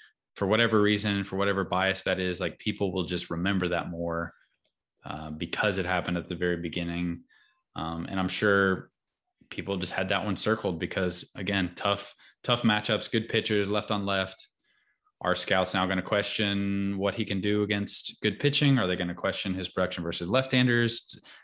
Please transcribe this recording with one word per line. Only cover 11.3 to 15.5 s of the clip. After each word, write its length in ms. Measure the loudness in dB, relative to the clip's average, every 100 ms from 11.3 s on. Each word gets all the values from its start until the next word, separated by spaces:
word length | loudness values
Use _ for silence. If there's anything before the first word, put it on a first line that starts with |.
| -6
again, 360 | -2 0 -2 -2
tough, 400 | 0 0 -4 -20 -20 _
tough 180 | -2 2
matchups, 500 | 4 2 0 -2 0
good 160 | -2 0
pitchers, 420 | -2 2 0 2
left 220 | -2 0
on 140 | -2 0
left. 420 | -2 -2 -8 -20 _ _ _ _ _ _ _
Are 140 | 0 0
scouts 380 | 2